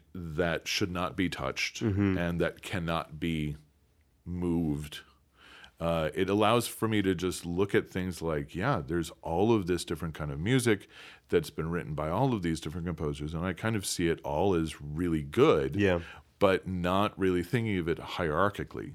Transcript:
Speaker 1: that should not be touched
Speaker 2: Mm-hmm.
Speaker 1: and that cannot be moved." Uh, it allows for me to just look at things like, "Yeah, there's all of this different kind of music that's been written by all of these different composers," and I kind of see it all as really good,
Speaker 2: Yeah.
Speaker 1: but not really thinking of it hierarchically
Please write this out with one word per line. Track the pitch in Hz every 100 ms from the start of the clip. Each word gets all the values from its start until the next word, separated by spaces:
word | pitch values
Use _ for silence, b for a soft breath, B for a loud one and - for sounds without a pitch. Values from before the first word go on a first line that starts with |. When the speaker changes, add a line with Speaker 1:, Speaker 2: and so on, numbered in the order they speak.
| -
Speaker 1:
that | 90 85 78 85 80 -
should | - 95
not | 90 90 -
be | 92
touched | - 67 - - -
Speaker 2:
Mm-hmm. | 117 98 101 92
Speaker 1:
and | 85 85
that | 82 -
cannot | - 95 82 82 - 76
be | 85 80 76 76 - _ _ _ _ _
moved." | - 90 87 85 82 73 73 - - _ _ B B B B -
Uh, | 82 82 78
it | - 92
allows | 101 104 120 117
for | - 110
me | 107
to | 95
just | 87 90 85
look | 85 85 101
at | 110 85
things | 95 92 85
like, | 82 78 71
"Yeah, | 82 113 123 67
there's | 85 80 -
all | 76 82 107
of | 113 87
this | 87
different | - 82 82
kind | 76 76
of | 71
music | 90 131 117 104 - B B B -
that's | 90 80
been | - 80
written | 85 -
by | 76 78
all | 90 135
of | 117
these | 85 78
different | 78 85 85
composers," | 82 78 71 73
and | 82
I | 92
kind | 85 110
of | 110
see | 92 - 85
it | 78
all | - 73 98
as | 87 80 -
really | 71 76 87 80
good, | 71 76 151 90 67
Speaker 2:
Yeah. | 82 101 87 82 B - -
Speaker 1:
but | 101 95 -
not | 92 87 95 104 -
really | 95 90
thinking | 85 123 113 95
of | 82
it | 78
hierarchically | - - 87 76 98 98 76 - 52